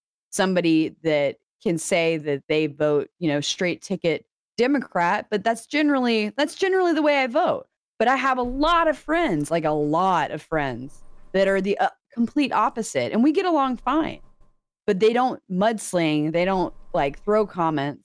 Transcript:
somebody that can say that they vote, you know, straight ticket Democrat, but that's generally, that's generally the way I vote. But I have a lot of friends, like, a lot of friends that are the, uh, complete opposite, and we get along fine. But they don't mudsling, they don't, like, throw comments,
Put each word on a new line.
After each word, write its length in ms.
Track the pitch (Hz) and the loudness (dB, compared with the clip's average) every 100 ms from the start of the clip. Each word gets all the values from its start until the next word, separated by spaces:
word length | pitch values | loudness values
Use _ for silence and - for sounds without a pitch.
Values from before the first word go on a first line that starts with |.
| _ _ _ | _ _ _
somebody 640 | - 190 180 170 160 160 - | -2 0 2 2 2 0 -4
that 340 | 160 151 139 - _ _ | -2 0 0 -4 _ _
can 160 | 226 165 | -4 -2
say 380 | - 185 165 160 | 0 0 2 0
that 240 | 151 139 - | -2 -6 -2
they 180 | 151 156 | 0 0
vote, 440 | 143 151 147 139 _ | 0 0 0 -2 _
you 100 | 170 | -2
know, 120 | 147 | -2
straight 400 | 147 - 180 - | -2 -2 -4 -4
ticket 440 | - 185 170 151 - _ _ - | -8 -4 -2 -4 -8 _ _ -2
Democrat, 680 | 247 285 - 180 175 208 - | 0 0 -2 -2 0 0 -2
but 120 | 214 | -2
that's 240 | 226 220 - | -2 -4 -4
generally, 640 | 294 294 277 247 220 214 233 | 0 2 2 2 0 -2 -2
that's 180 | 294 | -4
generally 380 | - 381 381 349 | -2 0 2 2
the 100 | 320 | 2
way 160 | 302 285 | 2 2
I 40 | 262 | 0
vote. 400 | 277 339 120 - _ _ _ | 0 0 -2 -6 _ _ _
But 100 | 226 | 0
I 80 | 262 | 2
have 220 | 262 254 | 0 -2
a 40 | |
lot 460 | 247 262 302 339 320 | -2 0 2 4 2
of 80 | 277 | 0
friends, 540 | - 330 320 156 147 | -2 0 0 0 0
like, 140 | 170 | 0
a 60 | 156 | 0
lot 600 | 151 147 160 190 175 143 | 0 0 2 2 2 0
of 100 | 151 | -6
friends 600 | - 156 139 127 135 - - - - | -4 -2 -2 -6 -10 -16 -20 -20 -4
that 160 | 185 196 | 2 2
are 120 | 196 | 2
the, 160 | 196 - | 0 0
uh, 100 | - - _ | -2 -2 _
complete 400 | - 233 294 269 | -4 -2 0 0
opposite, 600 | 208 233 240 214 135 120 | 0 0 -2 -4 -2 -2
and 120 | 214 | 2
we 80 | 277 | 2
get 120 | 320 359 | 2 0
along 320 | 311 269 240 | 0 0 -2
fine. 420 | - 302 139 71 - _ - _ _ _ - | -2 -2 -2 -8 -18 _ -20 _ _ _ -2
But 140 | 190 | 2
they 120 | 220 | 4
don't 300 | 233 254 - - | 4 0 -2 -6
mudsling, 840 | 180 214 220 - 175 160 151 151 | 0 0 0 -2 0 2 2 0
they 120 | 165 | 0
don't, 280 | 185 190 175 - - | 0 0 -2 -6 -6
like, 300 | 170 143 147 | -2 -2 -4
throw 220 | - 214 208 | 0 0 0
comments, 580 | 185 165 151 139 131 | -2 -2 0 -4 -6